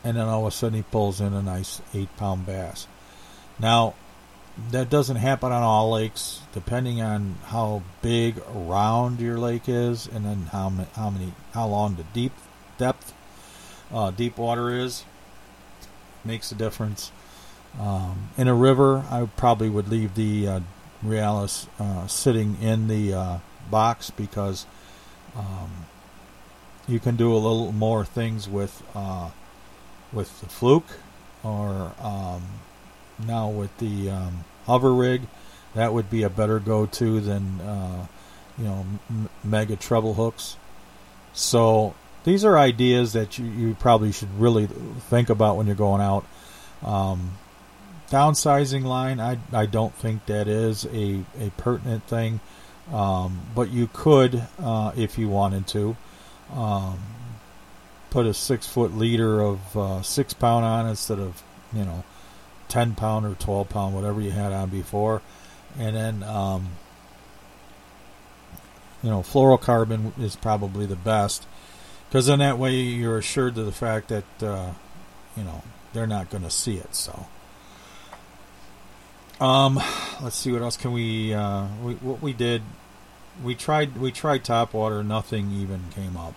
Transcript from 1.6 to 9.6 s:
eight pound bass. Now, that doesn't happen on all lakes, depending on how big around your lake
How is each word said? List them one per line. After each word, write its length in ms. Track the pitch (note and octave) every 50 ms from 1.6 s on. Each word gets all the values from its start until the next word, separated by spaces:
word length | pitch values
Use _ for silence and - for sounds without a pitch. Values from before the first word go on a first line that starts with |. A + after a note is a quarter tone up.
| G2 - - - - - -
eight 220 | G#2 G2 F#2+ - -
pound 280 | G#2+ G2+ F#2+ F#2 F#2
bass. 420 | F2+ F#2+ F#2+ F#2 E2+ - - - - - - - - - - - - - - - - - -
Now, 360 | A2+ A2 A#2 A#2 A2+ A2 - - - - - - - - - - - - - - A2 A#2
that 180 | A#2+ B2+ C3 A#2+
doesn't 260 | C#3 D3 C#3+ B2 C3+
happen 380 | A2+ G#2 C3 C3+ C3 - B2+ B2
on 100 | A#2+ A#2+
all 280 | A2+ A2 G#2+ A2 A2
lakes, 500 | A2+ A2 A2 A2 - - - - - - - - -
depending 480 | G#2+ E2+ - A#2+ B2 B2+ B2+ A#2+ A#2
on 360 | A2+ A2 G#2+ G#2 G#2 G2 F#2 F2 -
how 360 | - G#2 A#2 A2+ G#2+ G#2+ G#2 F#2 F#2 - -
big 340 | - A#2 A#2 A#2 A#2 A#2 A2+ - - - A2
around 680 | G#2 F2+ E2 F2+ G2 G2+ A2 A2+ A#2+ B2 B2 B2 A#2+
your 160 | A#2 A#2 A#2 A#2
lake 320 | A#2 A#2+ A#2 A#2+